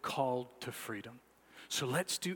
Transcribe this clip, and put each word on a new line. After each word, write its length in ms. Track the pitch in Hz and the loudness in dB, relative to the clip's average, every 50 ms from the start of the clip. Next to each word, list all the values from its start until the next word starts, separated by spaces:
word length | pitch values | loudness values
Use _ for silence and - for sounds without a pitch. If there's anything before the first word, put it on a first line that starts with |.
called 460 | - - - 151 135 127 127 127 123 123 - - | -6 -2 2 2 4 4 4 2 0 -4 -8 -8
to 100 | - 127 | -6 -6
freedom. 480 | 113 - - - 110 101 - 113 120 123 - - - - - - - - - - | -6 -6 -6 -4 -4 -4 -6 -8 -12 -16 -18 -20 -20 -20 -20 -20 -20 -18 -8 -2
So 140 | - - 147 | 0 0 2
let's 320 | 127 131 175 185 - - - | 4 4 2 2 2 0 0
do 180 | - 180 185 | 0 -2 -2